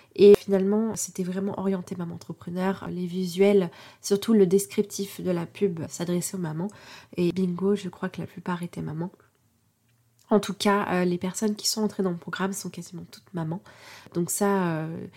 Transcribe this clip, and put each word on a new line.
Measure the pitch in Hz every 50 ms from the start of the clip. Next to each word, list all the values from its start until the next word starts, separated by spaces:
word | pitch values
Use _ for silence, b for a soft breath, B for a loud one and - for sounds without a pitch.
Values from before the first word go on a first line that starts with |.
| B B _
Et | - 196 202 202
finalement, | - - 196 196 190 190 196 208 214 226 226 202
c'était | - - 185 - 196 180
vraiment | 180 185 196 196 202 - -
orienté | 190 196 196 180 175 - 190
maman | 180 170 170 170
entrepreneur. | 170 - - 170 - - 175 175 185 185 196 190 - - 180
Les | 175 180 180
visuels, | 175 175 185 185 175 165 185 196 202 208 196 180 170 B B B B B B
surtout | - - 202 202 - 226 226
le | 208 190
descriptif | 175 190 196 196 - - 214 202 - - - 196 196 - -
de | 175 185
la | 175 170 165
pub | - - - 202 196 170 160 147
s'adressait | 151 - - 170 175 175 175 165 - 196
aux | 190
mamans. | 175 156 151 160 180 220 B B B B B B B B -
Et | - 175 170
bingo, | 170 190 190 180 175 175 190 196 208
je | 202 190 175
crois | - - 185 185
que | - 175
la | 165
plupart | - - 175 - 185 180 170 175
étaient | 170 - 165
mamans. | 160 156 156 160 170 190 - _ _ _ _ _ _ _ _ _ _ _ _ _ _ _ _ _ _ _ _ _ _ _
En | 226 202
tout | 202 - 180
cas, | - - 208 202 202 - -
euh, | 180 180 180
les | 180 175 175
personnes | 190 185 175 - 220 208 208
qui | - -
sont | - - 220 214
entrées | 202 - -
dans | 190 185
le | 175
programme | 170 - - - - 185 190 196
sont | - - 180
quasiment | - 175 175 - 175 170 175 -
toutes | - - _ - -
mamans. | 170 160 156 165 202 B B B B B B B B B B -
Donc | 170 175 170
ça, | - - 208 202 196 196 180 170 160
euh, | 156 160 160 165 180 - 185 B